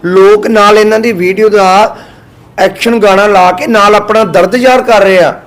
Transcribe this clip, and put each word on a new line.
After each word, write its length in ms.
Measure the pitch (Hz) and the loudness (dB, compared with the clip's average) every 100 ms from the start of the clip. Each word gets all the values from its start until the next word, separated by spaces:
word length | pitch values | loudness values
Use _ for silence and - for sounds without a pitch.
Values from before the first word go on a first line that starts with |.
| 175 | 0
ਲੋਕ 420 | 190 196 208 220 | 2 4 2 0
ਨਾਲ 300 | 220 208 214 | 0 2 2
ਇਹਨਾਂ 220 | 214 220 | 0 0
ਦੀ 120 | 233 | -2
ਵੀਡੀਓ 360 | 185 180 190 214 | -4 -4 -2 0
ਦਾ 460 | 208 190 190 220 - - - - - - - | 2 2 2 0 -4 -20 -20 -20 -20 -18 -6
ਐਕਸ਼ਨ 420 | 190 190 233 233 | -6 -4 -4 -2
ਗਾਣਾ 280 | 202 190 208 | 0 0 0
ਲਾ 240 | 196 180 | 2 0
ਕੇ 160 | 180 - | -2 -4
ਨਾਲ 280 | 220 202 208 | 0 2 0
ਆਪਣਾ 280 | 208 214 | 0 -2
ਦਰਦ 320 | 208 175 180 247 | 0 0 0 0
ਜ਼ਾਹਰ 260 | 254 254 | 0 0
ਕਰ 200 | 240 214 | 0 0
ਰਹੇ 180 | 196 185 | 2 2
ਆ 120 | 156 - | 0 -4